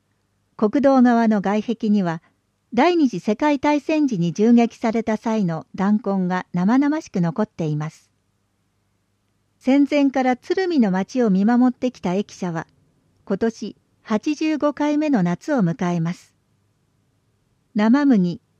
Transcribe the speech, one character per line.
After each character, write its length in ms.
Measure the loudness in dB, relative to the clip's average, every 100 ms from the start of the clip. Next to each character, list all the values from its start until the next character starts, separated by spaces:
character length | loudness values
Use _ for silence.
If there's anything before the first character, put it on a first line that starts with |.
| _ _ _ _ _ -4
国 240 | -2 2
道 200 | 4 4
側 280 | 4 4 2
の 100 | 0
外 240 | 0 -2
壁 260 | -4 -4 -2
に 140 | 0
は、 180 | -2 -6 _ _ _ _ _
第 240 | 0 2 2
二 100 | 0
次 120 | -2
世 160 | -4 -2
界 220 | 0 0
大 200 | 0 -2
戦 280 | -2 -2 0
時 120 | 0
に 140 | -2
銃 180 | 0 4
撃 260 | 4 2 -2
さ 140 | -4
れ 120 | -4
た 120 | -2 -4
際 300 | -2 -2 -2
の 200 | -4 -8
弾 260 | -4 0 0
痕 280 | 0 -2 -2
が 200 | -4 -4
生 280 | -2 0 2
々 200 | 2 -2
し 100 | -4
く 120 | -4
残 220 | -2 -2
っ 40 | -6
て 180 | -4 -6
い 120 | -4
ま 140 | -8
す。 200 | -12 _ _ _ _ _ _ _ _ _ _ _ _ _ _ _ _
戦 300 | 0 2 2
前 220 | 2 0
か 120 | 0
ら 120 | 0 -2
鶴 320 | -4 -4 0
見 140 | 2
の 100 | 2
街 320 | 0 -2 -2
を 60 | 0
見 160 | 2 2
守 280 | 2 2
っ 40 | 0
て 140 | -6
き 100 | -6
た 120 | -4
駅 200 | -4 -6
舎 180 | -8 -8
は、 160 | -8 -12 _ _ _ _ _
今 140 | -8 -4
年 400 | -4 -4 -12 -16 _ _
八 340 | -6 -4 -4 -4
十 220 | -2 -2
五 160 | -2
回 240 | -2 -2 0
目 120 | 0
の 140 | 0
夏 300 | 0 -4 -4
を 60 | -2
迎 340 | 0 -2 -4
え 60 | -2
ま 120 | -4
す。 200 | -8 _ _ _ _ _ _ _ _ _ _ _ _ _ _ _ -2
生 300 | 2 2 4
麦 360 | 2 2 -4 _